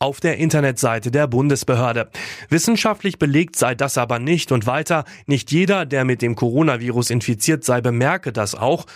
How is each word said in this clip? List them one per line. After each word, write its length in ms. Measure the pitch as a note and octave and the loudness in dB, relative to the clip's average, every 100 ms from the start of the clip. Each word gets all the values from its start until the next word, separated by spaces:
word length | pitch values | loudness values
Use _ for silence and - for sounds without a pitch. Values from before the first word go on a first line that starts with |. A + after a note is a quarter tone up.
auf 180 | C3+ C#3+ | -4 -2
der 180 | E3+ A#2+ | -2 0
Internetseite 720 | D#3+ D3+ C#3 B2 B2+ A2+ A#2+ | 0 2 0 0 0 0 -2
der 180 | C#3 D3 | 0 0
Bundesbehörde. 840 | A#2+ C#3+ C3+ - A#2+ B2 A#2 A2 - - - - | 2 2 0 0 0 0 -2 -4 -8 -14 -12 -2
Wissenschaftlich 680 | E3 - G#3+ A3+ G#3 G3+ - | 0 2 2 0 -2 -4 -2
belegt 380 | D3+ C#3+ F3 - | 2 2 0 0
sei 200 | B2+ A#2+ | -2 0
das 220 | C#3 - | -2 -2
aber 220 | A#2 A#2+ | -2 -2
nicht 320 | C3 E3+ - | 0 0 2
und 160 | B2 A2 | 0 0
weiter, 380 | C3+ D#3 E3 - - - | -2 0 -2 -2 -10 -2
nicht 260 | C#3 - | -2 0
jeder, 340 | D#3 F#3+ G3 D3+ | 2 2 2 0
der 180 | C3+ | 0
mit 180 | B2+ B2 | 0 0
dem 140 | A#2+ A2 | 0 0
Coronavirus 760 | A#2+ B2 D#3+ A#2+ B2 A#2+ A#2+ | 0 2 2 0 -2 -2 0
infiziert 520 | A#2 A#2+ A2+ - D#3 | 0 -2 -2 0 0
sei, 140 | - B2 | 2 0
bemerke 540 | A#2+ A#2 C3 F#3 C#3 | 2 2 0 0 -4
das 220 | A2+ G2+ - | -4 -4 -2
auch 320 | A#2+ D#3+ - | 0 -2 -4